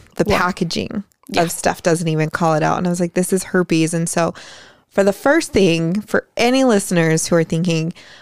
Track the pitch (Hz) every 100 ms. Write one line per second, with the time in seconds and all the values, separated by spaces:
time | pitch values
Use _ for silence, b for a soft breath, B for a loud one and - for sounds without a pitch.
0 | - - - 180 180 - 170 - 92 208
1 | - _ - - 170 - 165 175 180 165
2 | 165 156 156 - 165 156 156 - 180 175
3 | 175 180 185 190 - 185 175 165 160 170
4 | 165 175 165 B B B B B _ -
5 | 196 - 269 320 - 208 190 165 165 202
6 | - 202 - - 240 262 262 202 - 175
7 | 165 160 - 170 160 165 175 165 160 B
8 | B B